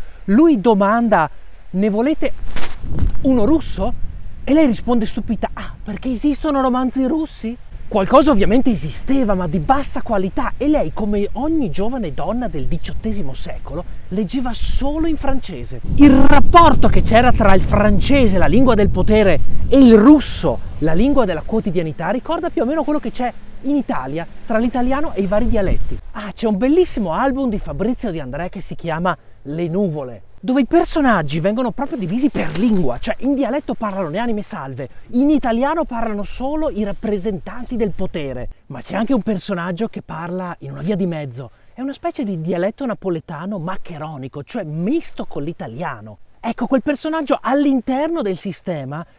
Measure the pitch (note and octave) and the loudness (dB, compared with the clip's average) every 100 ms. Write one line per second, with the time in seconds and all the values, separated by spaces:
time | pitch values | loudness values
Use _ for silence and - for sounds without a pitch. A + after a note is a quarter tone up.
0 | - - - G#3 E4 B3+ A#3 G3+ G3+ A#3 | -10 -10 0 4 4 4 2 2 2 2
1 | A#3 G3 D3+ - - - - F3+ G#3+ G#3 | 2 2 0 -4 -14 -16 -10 -2 -2 0
2 | B3+ D#4 C4+ - - - - - - - | -2 0 0 0 2 4 4 4 -2 2
3 | - - C4+ B3+ A3+ D#4 - - F#3+ - | 4 4 4 4 4 2 0 -2 -2 -2
4 | - - - - - D4 D4 G#3+ - A#3+ | -4 -4 -10 -8 -2 2 2 0 -2 0
5 | A3 - G#3 G#3 - - - - - F#3+ | 0 -4 -6 -6 -6 -8 -12 -12 -12 -10
6 | B3+ A3+ D4 C4+ D#4 C#4 C4 B3 B3+ C4+ | -6 -4 -2 -2 -2 0 0 0 -2 -2
7 | C4 D#4+ D#4 - A3+ A#3+ - - - G#3+ | -2 -2 -6 -8 -12 -10 -14 -12 -4 -2
8 | F#3+ C4 C#4+ A3+ G3+ A#3+ C4 F#3 D3+ - | 2 4 4 4 4 4 2 0 -4 -6
9 | - C4+ A3 F#3 F3 E3+ D3 G3 - C#4 | -2 0 0 -2 -2 -4 0 0 0 -4
10 | - G#3 F#3+ - B3 - C#4+ D4 E3 - | -2 -2 -2 -4 -4 -4 -2 0 -2 -4
11 | G#3 G#3 G3+ G#3+ D4+ D#4+ A3 C3+ G#3 C4 | -4 -2 -2 -4 -2 -2 -2 -2 -2 -2
12 | F3+ B2+ D3+ A#3 A#3 D3+ C3 E3 - D3+ | -6 -4 -4 -4 -4 -2 -2 -2 -2 -4
13 | A3 G3+ C#3 B2+ - - - E3 - - | -4 -2 -2 -2 -6 -6 -8 -10 -8 -8
14 | - C#4+ F3 C4+ B3 A3+ - - C4+ D#4 | -6 -6 -4 -4 -4 -2 2 2 2 0
15 | E4 D4 C4+ C4 - B3 - - - - | -2 0 2 0 0 -10 -10 -8 -2 6
16 | C#4+ B3+ C4+ C#4+ - F4 E4 C4 G#3+ - | 8 10 10 12 12 10 8 8 8 6
17 | - A3 B3 - G#3 F#3+ - G3+ G#3 G3 | 6 6 6 4 6 6 6 2 4 4
18 | - C#4 A3+ F#3+ D#3 G3+ C4+ G#3+ G3+ F#3 | 4 4 6 6 4 6 4 4 2 4
19 | - A3 G3 D#3 - - - C4+ B3+ A3 | 4 4 4 6 8 6 6 8 8 8
20 | A#3 D4+ - - D#3+ A2+ - - D3+ - | 8 6 4 -4 -2 -4 -6 -4 2 4
21 | C4 C#4 G#3 D#3 - F#3 G3+ F3+ D#3+ C#3+ | 4 4 2 -2 -4 -4 -2 -2 -4 -6
22 | E3+ A#3+ - E4 E4 - A#3+ D#4+ D4 D4+ | -4 -6 -4 -6 -4 -4 -2 -2 -2 -4
23 | A#3 - B3 - - - C4 C#4+ - D#3+ | -4 -6 -8 -8 -14 -10 -4 -4 -4 -6
24 | C3 D3+ E3 - - A3 A#3+ B3+ B3 C4+ | -6 -8 -10 -12 -4 -2 -2 -2 0 0
25 | D4 - G3 G#3 - A3 F#3+ - - - | -2 -2 -2 0 2 2 2 2 2 0
26 | - A3 G#3 - A3+ F#3+ B3+ E4 F4 - | -8 -12 -12 -6 -4 -2 2 2 2 -2
27 | F#3 E3+ C4+ C4 C4 G#3 - C#3+ G#3 B3+ | -4 -2 -2 -2 -4 -4 -6 -4 -4 -4
28 | A3+ D#3+ C3 C#3+ F3+ G3 - D#3 E3+ D#3+ | -6 -8 -10 -8 -10 -10 -10 -10 -6 -4
29 | F3+ D#3+ - - C3+ D#3 F3 F3+ G3 D3+ | -4 -4 -10 -20 -12 -8 -4 -4 -4 -6
30 | B2+ A2 - - F#3+ C4 A#3+ E4+ E4+ E4 | -10 -14 -18 -14 -4 -2 0 0 0 0
31 | C4 G3+ D3 D#3+ F3+ A3 A#3+ - C#4 C#4+ | 2 2 0 -2 -2 -2 -4 -6 -8 -6
32 | D#3+ A3+ C4+ - E3 D#3 A#3+ G#3 F3 A#2+ | -6 -2 -2 -2 -6 -2 0 2 0 0
33 | - - B3+ C4+ D#4 C#4 D4+ - G#3+ G3 | -6 -4 -2 -2 -2 -4 -6 -6 -6 -6
34 | E3+ F3 A#3+ G#3 - F#3 C#3 B2+ C3+ - | -6 -4 -4 -4 -6 -12 -12 -12 -12 -14
35 | - B3 C#4+ D4 B3 A#3 C#4 E4 D4+ A#3 | -6 -2 2 2 0 -2 -2 -2 -4 -4
36 | A3+ G#3 G3 - C4 D4 D4 G3 G3+ - | -6 -4 -8 -6 -6 -4 -4 -4 -6 -6
37 | G#3+ G3+ G#3 F#3 - A3+ A#3+ A#3+ G#3+ - | -6 -4 -4 -8 -10 -12 -8 -4 -4 -2
38 | - F3 C#3 B2+ A2+ - - C3 - F#3 | -4 -4 -8 -8 -10 -14 -16 -18 -10 -6
39 | A3+ C4 G3+ F#3+ - F3+ F3 E3+ A3 - | -2 -2 -2 -6 -6 -8 -8 -6 -8 -10
40 | - D#3+ E3+ F#3 F3+ E3 C#3 C#3 D#3+ G3+ | -14 -12 -10 -10 -10 -12 -14 -10 -6 -4
41 | F#3 D#3+ C#3+ A#2+ A#2+ _ - - C4+ C#4 | -4 -6 -10 -14 -18 _ -20 -12 -12 -8
42 | E4+ E4 G#3+ F3+ D#3+ F3+ F#3+ - C4+ G3+ | -10 -8 -8 -6 -6 -4 -4 -6 -8 -8
43 | F#3+ E3 - D3+ F#3 G#3 D#3+ F#3 - D#3 | -6 -8 -8 -14 -10 -10 -8 -8 -8 -10
44 | D#3 D3 C3 D3 - A#3+ D#3+ D#3+ F#3 D#4+ | -12 -12 -14 -14 -12 -10 -8 -6 -4 -4
45 | - - - - D3 D#3+ D3+ A#2+ E3+ A#2 | -6 -12 -10 -8 -8 -10 -14 -12 -12 -12
46 | G#2+ G#2 - - A#3 - B3+ C4+ - C#4+ | -16 -20 -20 -12 -10 -6 -2 -2 -2 -6
47 | D#4 D#4+ C#4+ - A3 C#4 C#4+ C4+ B3 C4 | -6 -6 -4 -4 -2 -2 0 -2 -2 -4
48 | D#4+ E4 G#3 F3+ G3 - - D#3+ C3 D3+ | -4 -4 -6 -6 -8 -12 -8 -8 -8 -12
49 | E3+ | -14